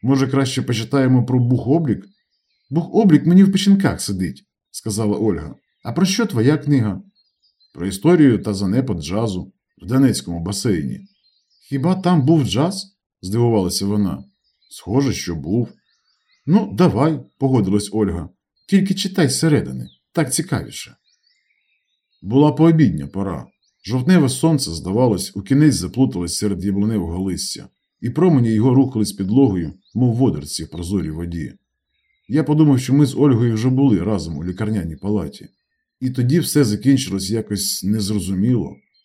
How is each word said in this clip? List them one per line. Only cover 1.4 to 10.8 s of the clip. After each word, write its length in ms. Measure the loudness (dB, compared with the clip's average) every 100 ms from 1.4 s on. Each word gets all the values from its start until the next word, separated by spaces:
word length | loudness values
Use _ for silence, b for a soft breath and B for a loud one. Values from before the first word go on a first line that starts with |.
| 2 0 0 0 0 -4 -6 _ _ _ _ _ _
«Бухоблік 560 | -6 -2 2 4 4 6
мені 180 | 6
в 80 | 6
печінках 500 | 4 2 2 2 -2
сидить», 420 | -6 -6 -6 -8 _ _ _
сказала 460 | -12 -8 -4 -2 0
Ольга. 380 | -2 -2 -6 -16 _ _
«А 100 | -8
про 120 | -2 0
що 200 | 0 -2
твоя 320 | 0 2 2
книга?» 440 | 2 0 0 -4 -12 _ _ _ _ _ _
«Про 140 | -10 -8
історію 560 | -2 2 6 6 4
та 100 | -2
занепад 460 | -4 -2 -2 -2 -4
джазу 540 | -6 -4 -4 -6 -10 _ _ _
в 40 | -4
Донецькому 540 | 2 2 2 -6 -8
басейні». 680 | -6 -4 -2 -2